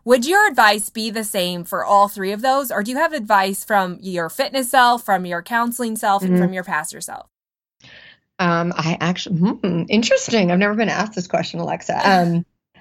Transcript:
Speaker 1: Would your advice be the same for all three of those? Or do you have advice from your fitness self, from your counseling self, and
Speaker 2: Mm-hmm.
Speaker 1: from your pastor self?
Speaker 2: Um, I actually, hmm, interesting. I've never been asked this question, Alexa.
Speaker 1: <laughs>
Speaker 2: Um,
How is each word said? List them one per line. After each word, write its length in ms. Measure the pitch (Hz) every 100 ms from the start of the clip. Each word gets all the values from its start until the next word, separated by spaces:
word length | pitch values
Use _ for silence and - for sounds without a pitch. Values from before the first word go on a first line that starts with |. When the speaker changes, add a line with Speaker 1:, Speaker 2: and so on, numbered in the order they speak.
| 226
Speaker 1:
Would 200 | 247 247
your 220 | 392 415
advice 420 | 254 214 208 -
be 200 | - 220
the 140 | 214
same 400 | 214 202 180 175
for 200 | 175 180
all 240 | - 202 202
three 240 | 202 190
of 100 | 208
those? 300 | 262 269 262
Or 120 | 202
do 80 | 208
you 60 | 254
have 160 | 320
advice 520 | 311 214 208 196 196 -
from 320 | 208 185 175
your 300 | 190 175 165
fitness 400 | - 269 269 240
self, 340 | 269 240 240
from 220 | - 190 180
your 160 | 175
counseling 540 | 175 233 240 233 233 220
self, 260 | 220 196
and 100 | 190
Speaker 2:
Mm-hmm. 80 | 180
Speaker 1:
from 100 | 180
your 100 | 185
pastor 380 | 185 156 160 -
self? 260 | - - - _ _ _ _ _ - - - _ _ -
Speaker 2:
Um, 340 | 180 170 170 175
I 220 | 160 170
actually, 380 | 165 180 - 165
hmm, 460 | 185 269 190 175 165
interesting. 640 | 214 220 523 - 226 180
I've 80 | 175
never 160 | 202 214
been 140 | 208
asked 240 | 165 214
this 140 | 190 180
question, 320 | 165 170 165
Alexa. 400 | 165 170 - -
Speaker 1:
<laughs> 0 |
Speaker 2:
Um, 420 | 202 190 175 170 175 _ _ _